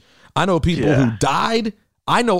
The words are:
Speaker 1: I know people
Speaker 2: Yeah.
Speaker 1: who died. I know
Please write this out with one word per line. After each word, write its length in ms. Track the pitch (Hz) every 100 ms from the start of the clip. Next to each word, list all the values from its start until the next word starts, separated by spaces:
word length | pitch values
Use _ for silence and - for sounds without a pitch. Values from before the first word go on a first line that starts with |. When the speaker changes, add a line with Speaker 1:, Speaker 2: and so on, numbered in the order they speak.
| _ _ -
Speaker 1:
I 120 | - 185
know 120 | 170
people 280 | 165 165 151
Speaker 2:
Yeah. 160 | 135 127
Speaker 1:
who 60 | 110
died. 540 | - - - 226 220 - _ _ -
I 140 | 180
know 160 | 240